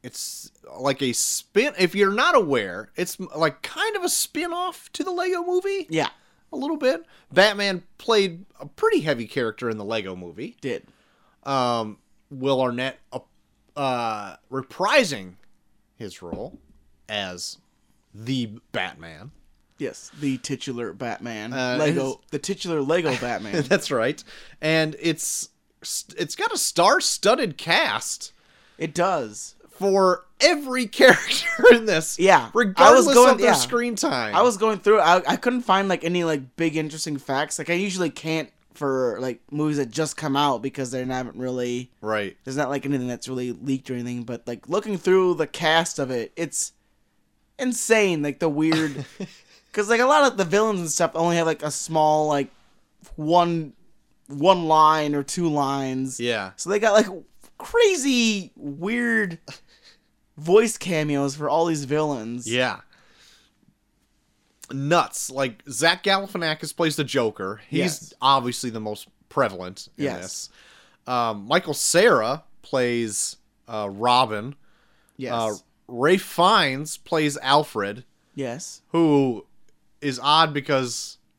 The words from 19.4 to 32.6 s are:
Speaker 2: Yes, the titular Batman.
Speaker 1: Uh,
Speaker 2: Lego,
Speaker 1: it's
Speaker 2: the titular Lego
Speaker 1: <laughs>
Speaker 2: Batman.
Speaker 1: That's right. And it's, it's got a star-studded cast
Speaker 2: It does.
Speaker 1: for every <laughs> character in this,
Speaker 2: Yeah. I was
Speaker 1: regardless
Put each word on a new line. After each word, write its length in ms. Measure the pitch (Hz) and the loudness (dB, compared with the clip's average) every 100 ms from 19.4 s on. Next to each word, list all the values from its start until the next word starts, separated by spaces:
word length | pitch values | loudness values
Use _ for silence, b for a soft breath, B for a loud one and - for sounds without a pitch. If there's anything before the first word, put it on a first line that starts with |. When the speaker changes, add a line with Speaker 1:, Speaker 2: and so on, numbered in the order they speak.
| _ _ _ _ | _ _ _ _
Speaker 2:
Yes, 320 | 139 - - 147 | -10 -10 -20 -8
the 180 | 143 131 | -4 -4
titular 540 | - 135 - 120 113 | -6 -8 -8 -8 -8
Batman. 600 | 101 120 - 120 110 110 | -8 -8 -8 -10 -10 -8
Speaker 1:
Uh, 240 | 127 127 127 | -6 -2 0
Speaker 2:
Lego, 420 | 151 156 135 131 | 0 0 -2 -6
Speaker 1:
it's 80 | _ | _
Speaker 2:
the 80 | 147 | -10
titular 420 | - 196 180 160 | -8 -8 -4 -2
Lego 340 | 135 175 156 123 | 0 0 0 -2
Speaker 1:
<laughs> 40 | |
Speaker 2:
Batman. 420 | 120 104 107 - | -4 -6 -4 -4
Speaker 1:
That's 260 | 135 185 - | 0 0 0
right. 320 | 131 120 156 - B B B | 0 0 -2 -12 B B B
And 340 | 156 160 156 151 | 0 0 0 -2
it's, 480 | 165 160 - - - _ _ _ | -4 -2 -4 -6 -8 _ _ _
it's 540 | - - - - 143 - | -10 -10 -10 -8 -8 -4
got 160 | 440 | -4
a 60 | 403 | -2
star-studded 1000 | - - 185 349 - - 202 262 226 135 | -2 4 4 4 2 0 2 2 0 -6
cast 720 | 160 196 320 107 - - - b b b b b | 0 2 2 -2 -6 -10 -12 b b b b b
Speaker 2:
It 160 | 160 | -8
does. 600 | 156 180 175 110 110 - - _ | -2 0 0 -4 -10 -16 -18 _
Speaker 1:
for 560 | - 196 196 185 180 - _ | -4 2 4 4 2 -4 _
every 460 | 302 302 269 254 233 | 4 4 -2 -4 -4
<laughs> 0 | |
character 600 | - 262 247 - - - 466 494 | 8 8 8 2 -4 -4 6 10
in 100 | 240 | 10
this, 340 | 220 160 - - | 6 0 0 2
Speaker 2:
Yeah. 200 | 180 165 | 6 6
I 60 | 113 | 6
was 60 | |
Speaker 1:
regardless 600 | 220 | 0